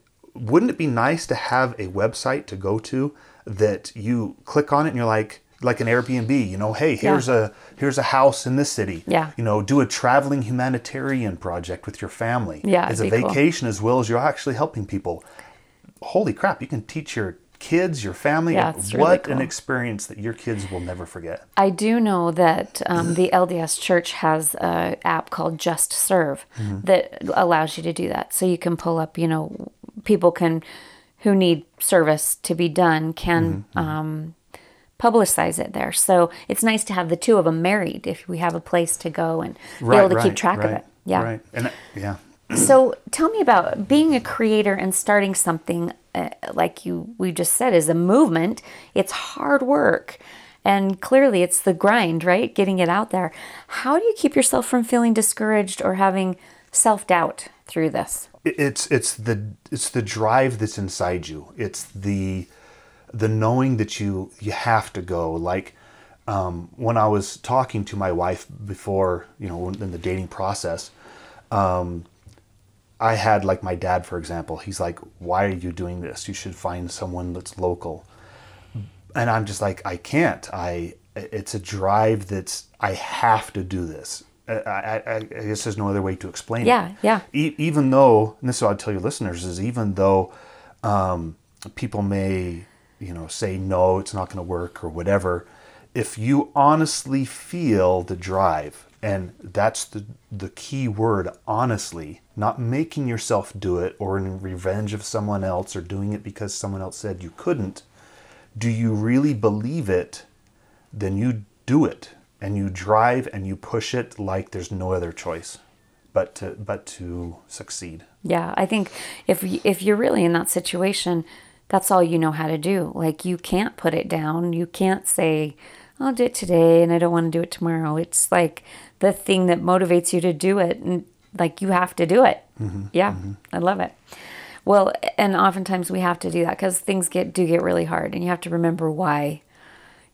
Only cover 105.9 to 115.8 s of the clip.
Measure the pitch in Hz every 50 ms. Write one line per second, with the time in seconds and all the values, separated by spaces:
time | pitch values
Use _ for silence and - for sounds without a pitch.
105.9 | 92 95 101 101 104 104 - 104 101 - 107 101 - - - 101 98 95 95 92
106.9 | - - - 104 98 90 90 85 - - - 175 175 139 101 92 - - - _
107.9 | _ _ _ _ - - - - - - _ _ - 107 117 117 117 110 117 113
108.9 | 110 104 107 113 123 131 143 151 139 110 104 107 101 107 110 120 151 165 135 98
109.9 | 92 90 87 - - - - _ _ _ _ _ _ _ _ _ _ _ _ _
110.9 | - 104 104 95 98 98 113 127 123 110 101 - _ _ _ - 127 151 151 98
111.9 | - - - - - _ _ _ _ _ - 98 104 101 98 95 92 90 90 98
112.9 | 107 110 113 123 123 131 127 - - 98 95 95 95 - - - - 117 - -
113.9 | - 123 120 120 - - 104 95 92 95 95 - - 98 87 - 104 92 92 92
114.9 | 95 92 87 85 82 - - 90 82 85 82 - - - _ _ _ _